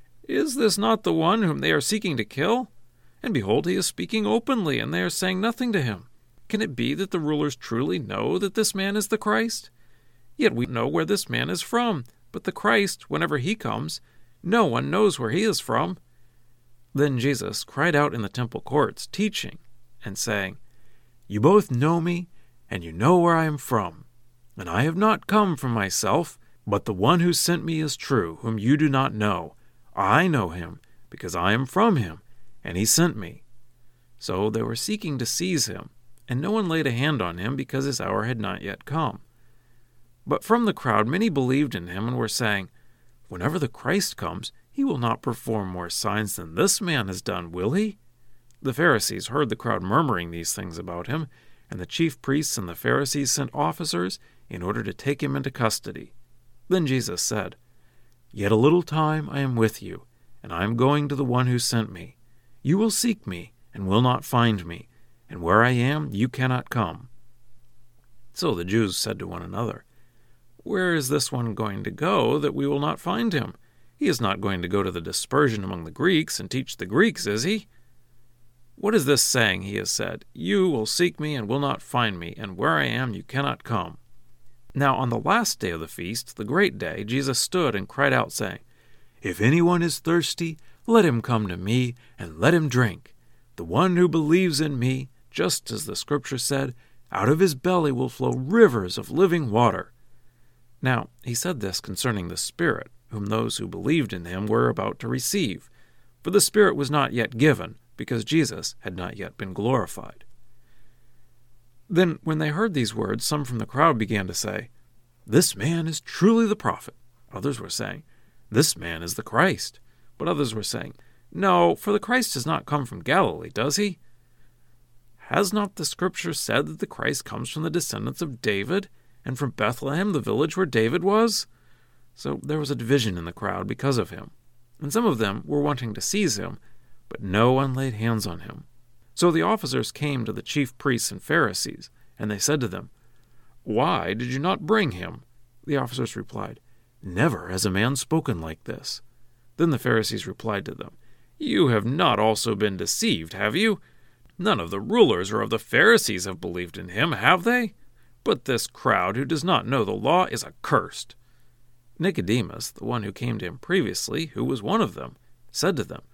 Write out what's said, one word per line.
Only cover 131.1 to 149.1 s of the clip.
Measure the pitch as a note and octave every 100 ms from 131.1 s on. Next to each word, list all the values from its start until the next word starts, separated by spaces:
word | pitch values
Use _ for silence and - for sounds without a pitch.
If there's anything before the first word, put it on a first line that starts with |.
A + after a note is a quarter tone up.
| G#3 A#3 - - - - - _ - -
So | - C#3 C#3+
there | C#3 D3+
was | D3
a | B2+
division | A#2 C#3 A2+ F2
in | E2+
the |
crowd | - G2+ F#2 G2
because | - C#3 B2
of | F2
him, | - - - - - - -
and | D3
some | A3
of | A#3 A#2+
them | G#2 A2
were | C#3 D3
wanting | D3 B2+ A#2+
to | G#2
seize | - G#3 F3+ G2+
him, | F2+ - - - - - -
but | -
no | G2 G2+ A#2+
one | C3 C#3
laid | C3 C3+
hands | G#2 A#2 A2+ G2
on | E2+
him. | A2 - - - - - -
So | - F3
the | D#3+
officers | E3+ G#3+ C3+ B2+ A2+
came | - D3 C3+
to | A2
the | G2
chief | - D3 C3+ -
priests | C#3+ A#2+ -
and | F#2+
Pharisees, | - D#3+ A#2 F#2 - - - - - -
and | G#2+
they | G2+
said | - D3+
to | A2+
them, | F#2 - - - - _ - - -
"Why | - A2 D#3 D3 E2+
did | G#2+ B2
you | C3
not | E3+ F#3+
bring | D3+ A3 D#3
him?" | F2+ F2 E2 - - - - -
The | C#3
officers | B2 B2 A#2 A2
replied, | G#2 G#2 G#2 A#2 _ - _ _
"Never | G2 F2 D#3 F#2 F2
has | F#2 G#2
a |
man | F#2 A#2 C#3
spoken | - D#3+ - F2
like | E2 D#2
this." | - - - - -